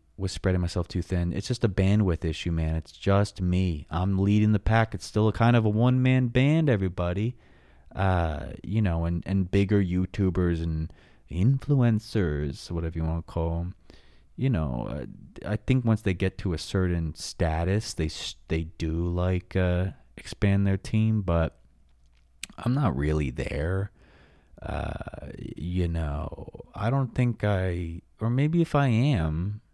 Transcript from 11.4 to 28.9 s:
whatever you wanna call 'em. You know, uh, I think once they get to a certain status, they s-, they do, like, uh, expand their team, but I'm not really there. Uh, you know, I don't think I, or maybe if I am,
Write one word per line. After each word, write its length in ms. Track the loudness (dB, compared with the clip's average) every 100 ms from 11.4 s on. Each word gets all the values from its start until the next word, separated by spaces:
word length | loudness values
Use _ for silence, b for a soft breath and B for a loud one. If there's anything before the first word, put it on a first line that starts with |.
| 2 2 2 4 4 2 0 0 0 0 -4 -6 -6
whatever 280 | -4 -4 -2
you 60 |
wanna 180 | -2 -4
call 380 | -4 -4 -4 -4
'em. 140 | -6 -10 b b b b b -4
You 140 | -2
know, 360 | 0 -2 -4 -6
uh, 160 | -8 -10 -14 -20 -12 -6
I 80 | -4
think 280 | 0 2
once 180 | 2 2
they 100 | 2
get 240 | 0 -2 -2
to 140 | -4
a 60 | -4
certain 560 | -2 0 2 0 -2
status, 800 | -6 -8 -2 0 0 0 0 -2
they 120 | -4 -4
s-, 300 | -4 -12 -12 -4
they 160 | -4
do, 280 | -4 -6 -4
like, 640 | -2 0 0 0 0 -2 0
uh, 320 | 2 2 -2 -6 -16 -20
expand 480 | -16 -2 2 2 2
their 100 | 0
team, 460 | 0 0 2 0
but 360 | 2 2 0 -4 _ _ _ _ _ _ _ _ -16 -6
I'm 160 | -2
not 220 | 0 0 0
really 340 | 0 0 -2
there. 640 | -4 -4 -4 -2 -2 -4 b b b b b b -14
Uh, 680 | -8 -6 -6 -8 -12 -14 -14 -12
you 500 | -12 -8 -4 -2 0
know, 640 | -2 -4 -4 -8 -10 -14 -16 -16
I 160 | -6 -2
don't 240 | 0 0
think 300 | 0 -2 0
I, 580 | 0 0 0 -4 -6 -10 -14 -6
or 80 | -2
maybe 320 | 0 2 2
if 140 | 2
I 140 | 2
am, 720 | 2